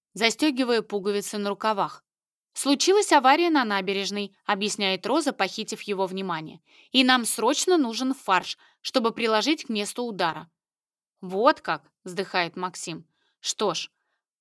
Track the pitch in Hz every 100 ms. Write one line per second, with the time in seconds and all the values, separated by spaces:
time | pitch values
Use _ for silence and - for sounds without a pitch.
0 | _ - 226 220 302 254 240 233 220 208
1 | 190 202 202 214 202 202 220 202 170 -
2 | _ _ _ _ _ - 269 277 - 403
3 | 403 302 254 311 349 302 226 196 190 196
4 | 190 202 202 _ - 202 208 - 196 185
5 | 202 294 294 - 190 - 208 214 - 190
6 | 185 190 190 160 156 - _ _ _ 254
7 | 254 254 220 - - 294 - 349 240 220
8 | 262 262 - 180 185 - _ _ - 269
9 | 226 220 226 214 220 311 - 214 202 -
10 | 240 190 170 156 165 _ _ _ _ _
11 | _ _ 185 190 254 311 - 156 _ _
12 | 185 180 185 190 170 185 180 - - 160
13 | - _ _ _ - - 208 156 - _
14 | _ _ _ _